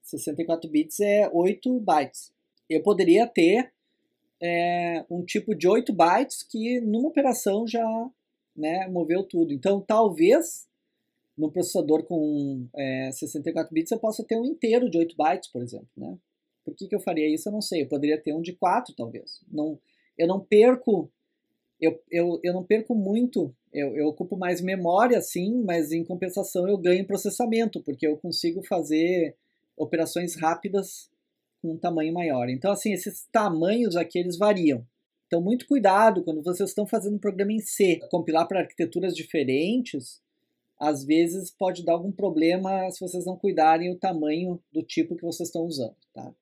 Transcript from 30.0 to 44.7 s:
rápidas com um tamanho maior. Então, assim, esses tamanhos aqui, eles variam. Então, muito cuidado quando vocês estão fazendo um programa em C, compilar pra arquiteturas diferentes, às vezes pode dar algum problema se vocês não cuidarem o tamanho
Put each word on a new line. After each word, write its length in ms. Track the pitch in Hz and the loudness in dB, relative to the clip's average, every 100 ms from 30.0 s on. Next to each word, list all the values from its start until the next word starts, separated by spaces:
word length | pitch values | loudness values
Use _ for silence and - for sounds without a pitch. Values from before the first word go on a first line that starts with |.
| 165 175 175 165 | -2 -4 -6 -2
rápidas 720 | 160 165 196 196 185 - - _ _ _ _ _ | -2 -2 -2 -4 -4 -12 -20 _ _ _ _ _
com 120 | 165 | -8
um 60 | 160 | -4
tamanho 360 | 175 165 156 | -2 0 -2
maior. 340 | 170 170 131 123 | -2 -2 -2 -2
Então, 240 | 127 190 | -2 0
assim, 220 | 196 220 | 0 -2
esses 340 | 185 - - - | -4 -6 -12 -2
tamanhos 640 | 226 208 160 170 226 226 170 | 0 2 0 0 2 0 0
aqui, 240 | 165 180 | -2 -2
eles 180 | 180 170 | -4 2
variam. 480 | 208 202 160 123 - _ _ _ _ | 2 4 2 0 -6 _ _ _ _
Então, 160 | 170 | -2
muito 240 | 180 247 - | 0 -2 0
cuidado 560 | 285 208 190 220 185 | 4 4 6 6 4
quando 200 | 170 156 | -2 -4
vocês 260 | 151 175 196 | -4 -2 -2
estão 160 | - 208 | -2 -2
fazendo 300 | 226 190 208 | -2 -2 -4
um 40 | |
programa 320 | 208 185 202 | -4 -2 -2
em 80 | 220 | -2
C, 400 | - - 196 165 - | -4 2 4 4 0
compilar 360 | 180 165 160 170 | -4 0 0 2
pra 120 | 190 | -2
arquiteturas 560 | 175 - 165 180 180 160 | -4 -4 -4 -2 -4 -6
diferentes, 1080 | 156 160 131 131 170 247 247 143 127 - _ _ _ _ _ _ | -4 -2 0 0 0 -2 -2 -8 -12 -20 _ _ _ _ _ _
às 240 | 147 143 | -2 -2
vezes 460 | 135 156 170 185 175 | 2 2 2 0 -10
pode 340 | _ 185 175 | _ -4 -2
dar 100 | 170 | 0
algum 180 | 170 190 | 0 -2
problema 760 | 190 196 156 160 185 190 190 185 | -4 -2 2 2 2 -2 -2 -4
se 80 | 185 | -6
vocês 260 | 185 180 175 | -8 -6 -6
não 100 | 180 | -4
cuidarem 560 | 202 165 156 160 180 | -2 4 4 4 0
o 60 | 180 | -2
tamanho 640 | 190 165 151 156 180 175 _ | -4 -2 -2 -2 -4 -6 _